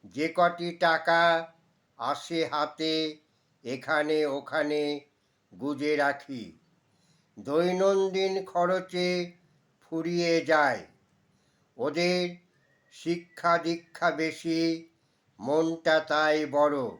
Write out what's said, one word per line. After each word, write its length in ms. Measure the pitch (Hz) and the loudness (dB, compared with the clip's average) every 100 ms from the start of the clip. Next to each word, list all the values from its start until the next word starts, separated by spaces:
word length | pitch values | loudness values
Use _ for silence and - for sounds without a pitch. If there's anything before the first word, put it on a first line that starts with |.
| 101 | -14
যে 280 | 135 160 165 | -6 -4 2
কটি 360 | 175 170 175 | 2 2 -8
টাকা 800 | 170 170 160 170 170 170 165 165 _ _ _ _ - | 0 2 2 4 4 4 2 -2 _ _ _ _ -10
আসে 480 | 117 139 - 170 156 | -6 -6 -4 -4 -2
হাতে, 480 | 147 151 - 160 160 156 151 _ _ _ _ | -2 -4 -2 -2 -2 -4 -8 _ _ _ _
এখানে 640 | 117 131 131 151 151 156 151 | -10 -8 -2 -2 0 0 0
ওখানে 560 | 139 135 151 147 151 147 143 - _ _ _ _ | -4 -4 -4 -2 -2 -2 -4 -10 _ _ _ _
গুজে 420 | 90 131 139 147 147 | -10 -8 -4 -2 2
রাখি। 640 | 139 143 - 127 92 - _ _ _ _ _ _ _ - | 0 -2 -10 -12 -12 -18 _ _ _ _ _ _ _ -16
দৈনন্দিন 1040 | 101 151 175 180 196 196 190 185 190 190 190 | -2 0 2 2 2 4 0 0 -2 -2 -4
খরচে 640 | 175 175 185 185 180 180 180 175 - _ _ _ _ | -2 0 0 -2 -4 -2 -2 -4 -12 _ _ _ _
ফুরিয়ে 640 | _ 165 165 175 175 165 | _ -6 -2 0 2 2
যায়। 400 | 143 156 143 113 - _ _ _ _ _ _ _ _ - | 4 4 4 0 -8 _ _ _ _ _ _ _ _ -6
ওদের 580 | 131 151 175 180 175 175 _ _ _ _ _ | -4 0 0 0 -2 -8 _ _ _ _ _
শিক্ষা 680 | - 165 175 - - 175 170 | -10 -4 -4 -6 -4 2 2
দীক্ষা 540 | 160 170 _ - 175 | 0 -6 _ -2 -2
বেশি, 800 | 147 160 151 170 165 165 165 165 _ _ _ _ _ | 0 -4 -4 -4 0 0 -2 -8 _ _ _ _ _
মনটা 600 | 110 151 165 165 165 156 | -2 0 0 0 2 2
তাই 460 | 156 151 156 151 147 | 2 2 2 2 0
বড়। 360 | 143 147 143 123 | 2 2 2 -4